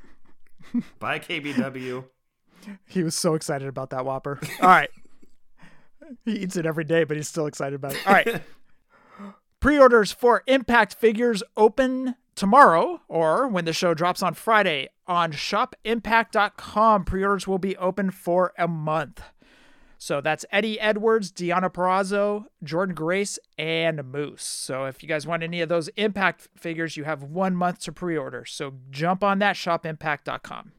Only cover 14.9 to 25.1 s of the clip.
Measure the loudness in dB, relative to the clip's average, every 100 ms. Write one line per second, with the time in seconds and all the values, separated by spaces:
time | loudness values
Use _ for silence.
14.9 | _ -4 -2 -2 -4 -4 -2 -4 -6 -6
15.9 | -4 0 0 2 0 0 -4 -6 2 4
16.9 | 4 2 -2 0 0 -2 -2 -2 -2 -4
17.9 | -2 -4 -4 0 2 0 0 -4 -2 -2
18.9 | -2 -4 -12 -20 _ _ _ _ -20 -20
19.9 | -14 -6 -2 -2 -4 -2 -2 0 0 -2
20.9 | 0 2 2 0 -6 -2 0 0 0 2
21.9 | 2 0 0 0 -2 -8 _ -6 -4 -4
22.9 | -4 -2 -2 -4 -8 -12 -8 -4 0 0
23.9 | -2 -6 -8 -8 -10 -12 -10 -8 -6 -8
24.9 | -10 -6